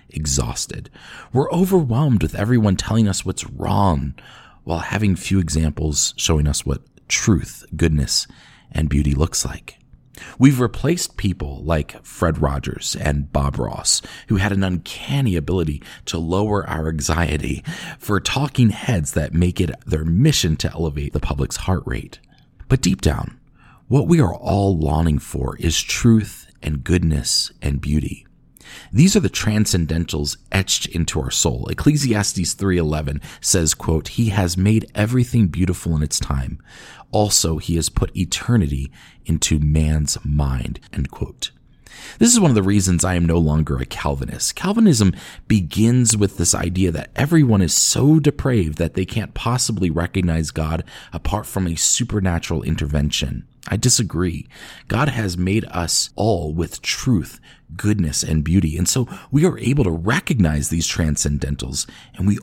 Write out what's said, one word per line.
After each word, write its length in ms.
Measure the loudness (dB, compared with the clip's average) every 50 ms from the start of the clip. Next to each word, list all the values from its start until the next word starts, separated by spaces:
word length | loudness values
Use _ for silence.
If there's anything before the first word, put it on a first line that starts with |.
| _ _
exhausted. 800 | -10 -6 -4 -2 -2 -2 -2 -4 -6 -8 -10 -10 -10 -14 -14 -16 -20 -20 -20 -20 -20 -20 -12 -2
We're 180 | 0 0 0 2
overwhelmed 720 | 2 0 2 4 4 4 4 2 2 2 4 4 4 4
with 120 | 2 0 -2
everyone 420 | -2 0 2 4 4 4 4 2
telling 320 | 0 0 0 2 2 2 2
us 160 | 0 -2 -4
what's 240 | -6 -6 -6 -10 -12
wrong 640 | -10 -6 -4 0 2 2 4 4 2 2 -2 -4 -8 -10 -16 -20 -20 -20 -20 -20 -20 -14 _
while 160 | -6 -6 -6
having 360 | -4 -6 -4 0 0 0 0
few 220 | 0 0 0 0 0
examples 720 | 0 0 0 0 0 0 -2 -2 -4 -2 0 0 -2 -2 -4 -4
showing 280 | 0 0 2 2 2
us 200 | 2 0 0 -2
what 160 | -4 -4 -6 -8 _ _ _ _ -6
truth, 560 | -4 0 2 2 2 2 0 -4 -12 -18 -16 -12 -2
goodness, 500 | 0 2 2 4 2 0 0 -2 -4 -4 -6 -12 -20 -20 -20 -20 -20 _ _
and 200 | -4 -2 -2 2
beauty 240 | 2 2 2 2 2
looks 320 | 2 0 0 0 -4 -6
like. 320 | -6 -8 -12 -14 -20 -20 _ _ _ -20 -20 _ _ -20 -20 -20 -16 0 4
We've 220 | 4 6 6 4
replaced 560 | 0 -2 -2 -2 -2 -2 -2 -2 -4 -8 -6
people 480 | -4 -2 -2 -2 -4 -6 -8 -10 -8 -4
like 400 | -2 0 0 -2 -4 -8 -16 -20
Fred 380 | -20 -6 -2 -2 0 0 0
Rogers 520 | 0 -2 -2 -4 -6 -8 -8 -8 -8 -8 -8 -4
and 320 | -2 -2 0 0 -2 -2
Bob 260 | -2 0 0 0 0 -2
Ross, 440 | -4 -4 -6 -4 -2 0 0 0 -2 -8 -16 -18 -4 0
who 80 | 0
had 160 | 2 2 2
an 100 | 2 0
uncanny 760 | 0 0 0 -2 -4 -8 -14 -12 -6 -2 0 0 2 2 0
ability 460 | 0 0 0 0 0 0 -2 -4 -6 -10 -16 -20 -14 -10
to 140 | -8 -6 -4
lower 500 | -2 0 0 0 2 2 0 -2 -2 -2
our 220 | -4 -4 -2 -2
anxiety 720 | -2 -2 -2 0 0 0 0 0 0 -2 -2 -4 -6 -6 -8 -10 -12 -10 -12 -14 -16 -12
for 220 | -4 -2 -2 -2
talking 480 | -2 -2 -2 -2 -4 -2 2 4 4 4
heads 440 | 4 0 -2 -2 -2 0 -2 -2
that 200 | -2 -2 -2 0
make 260 | 2 2 2 2 2 0
it 120 | -2 -2 -4 -8 -6
their 180 | -4 -4 -2 0
mission 520 | 0 2 4 4 4 4 2 0 0 0
to 140 | 0 -2 -4
elevate 440 | -4 -4 -4 -4 -4 -4 -6 -4 -2
the 40 | -2
public's 380 | -2 -2 -2 -2 -2 -4 -4
heart 260 | -6 -4 -2 -2 -2 -2
rate. 320 | -4 -6 -6 -8 -10 -16 -20 _ _ _ _ _ _ _ -18 -2 0
But 140 | 0 2
deep 180 | 2 2 0 2
down, 400 | 2 0 0 0 -4 -8 -12 -16 _ _ _ _ _ -20 -20 -20 _
what 200 | 0 2 2 4
we 140 | 4 4 4
are 140 | 4 2 0
all 420 | -4 -2 0 0 2 2 2 2
longing 420 | 2 0 0 2 2 2 2 0 0
for 380 | -2 -6 -6 -6 -6 -6 -6
is 240 | -4 -2 -2 -2 -2
truth 640 | -4 -4 -4 2 4 4 4 4 2 -2 -8 -18 -20 -20 _ _
and 220 | -6 -6 -4 -4 -2
goodness 640 | 0 0 2 2 2 0 0 -2 -2 -2 -2 -2 -4 -8 _
and 180 | -4 -2 -2 -2
beauty. 460 | -2 -2 0 0 -2 -2 -8 -12 -14 _ _ _ _ _ _ _ -20 -20 -20 -20 -14 -2
These 240 | 4 6 6 6 6
are 40 | 4
the 100 | 2 2
transcendentals 1040 | -2 -2 -2 0 2 2 2 2 2 0 0 0 0 -2 -2 -2 -2 -4 -4 -4 -6 -8 -8 -2
etched 320 | -2 0 0 0 -2 -2 -4
into 380 | -4 -2 -2 -2 0 -2 -2
our 80 | -4 -2
soul. 380 | -2 0 0 0 0 -2 -4 -6
Ecclesiastes 840 | -6 0 2 2 2 4 2 0 0 0 0 -2 -2 -2 -4 -4
three 240 | -4 -4 -2 0 0
eleven 460 | 2 0 0 -2 -2 -4 -4 -6 -6 -8 -12 -14 -6
says, 320 | -2 0 2 2 2 0
quote, 360 | -2 -2 -2 0 0 0 -2 -4
"He 200 | -4 -2 0 0
has 300 | 2 0 0 0 0 2
made 320 | 2 4 4 2 0 -2 -2
everything 520 | -2 0 2 2 2 2 2 2 2 2 2
beautiful 480 | 2 0 0 0 0 -2 -2 -2 0
in 60 | 0
its 180 | 0 -2 -2 -4
time. 380 | -4 -2 -2 -2 -4 -4 -8 -12 -14 -20 -20 -20 -20 -20 -20 -20 -10 -2
Also, 460 | 0 2 2 2 2 0 0 0 -2
he 200 | -2 -2 -2 -2
has 120 | 0 -2 -2
put 260 | -2 -2 -2 -2 -2
eternity 800 | -2 -4 -2 -4 -4 0 2 2 4 2 2 0 -4 -6 -8 -12 -18 -20 -20 -20 -12 -4
into 340 | -2 -2 0 0 0 2 2
man's 600 | 4 4 4 4 4 4 2 2 0 -2 -4 -6
mind," 580 | -4 -2 0 0 0 0 -2 -2 -4 -6 -8 -10 -14 -10
end 180 | -6 -6 -6 -6
quote. 400 | -6 -8 -8 -10 -8 -10 -12 -12 -12 _ _ _ _ _ _ -20 -20 -20 -18 -18 0 2
This 120 | 4 4
is 80 | 4 4
one 120 | 4 4
of 40 | 4
the 80 | 4
reasons 420 | 4 4 2 2 4 2 2 2 2
I 100 | 0 2
am 100 | 2 2
no 140 | 2 4 4
longer 400 | 4 4 2 2 0 0 -2 -4
a 80 | -4
Calvinist. 680 | -6 -8 -6 -4 -4 -4 -4 -6 -8 -8 -6 -6 -8 -6
Calvinism 600 | -4 -4 -2 2 4 6 6 6 6 4 4 2 0 -6 -18 -20 -14 0 2
begins 640 | 2 2 2 0 0 2 4 4 4 4 4 4 4
with 220 | 2 2 0 0
this 180 | 0 0 0 0
idea 380 | 0 -2 -2 0 2 2 2
that 180 | 0 -2 -6 -6 -2
everyone 460 | -2 0 4 6 6 6 6 6 4
is 120 | 4 2 2
so 460 | 0 0 0 2 2 4 6 6 6
depraved 560 | 4 2 0 0 0 0 2 2 2 0 -2
that 160 | -2 -2 -2
they 140 | -2 -2 -4
can't 280 | -2 -4 -4 -6 -6 -8
possibly 540 | -6 -4 -2 -2 0 -2 -2 -2 0 0 0
recognize 600 | 0 0 -2 -2 0 0 0 2 0 0 -2 -2
God 340 | -4 -4 -2 -2 -2 -4 -6 -8 -16 -20 -20 -14
apart 340 | -12 -6 -2 -2 -2 -2 -4
from 200 | -6 -4 -4 -2
a 80 | -2 -2
supernatural 880 | -2 0 0 0 0 -2 -2 -2 0 0 0 0 -2 -2 -4 -4 -4
intervention. 800 | -2 -2 -2 -2 -2 0 0 0 0 0 0 -2 -4 -4 -6 -8 -12 -14 _ _ -8 -6
I 60 | -4
disagree. 720 | 0 0 2 2 0 0 -2 -2 -2 -2 -2 -2 -6 -10 -14 -18 -20 -20 -20 -20 -18 -8
God 220 | -4 -2 -2 0 0
has 280 | -2 -2 -4 -4 -2
made 280 | -2 0 0 0 0 -2
us 420 | -2 -4 -6 -4 -2 -2 -2 -4 -4 -4
all 400 | -2 0 2 2 0 0 -2 -2
with 260 | -2 -4 -4 -6 -8
truth, 580 | -6 -6 -6 -2 0 0 2 2 0 -4 -10 -20 -20 -20 -20 -20 _ -18 -10
goodness, 460 | -4 0 0 2 2 0 0 -2 -4
and 200 | -2 0 0 0
beauty, 360 | 2 2 2 2 2 2 0 -2
and 100 | -2 0
so 180 | 0 0 -2 -4 -6 -14 -8 -2
we 140 | 2 2 2
are 140 | 2 2 0
able 260 | -2 0 2 2 2
to 60 | 2
recognize 800 | 0 0 0 0 0 0 0 0 2 2 4 2 2 0 -2 -2
these 180 | -2 -2 -2
transcendentals, 1000 | -2 -2 0 0 0 0 0 -2 -2 -2 -2 -2 -4 -4 -6 -6 -6 -6 -8 -8 -10 -14 -20 -20 -20 -8
and 120 | -2 0
we 120 | 0 0 0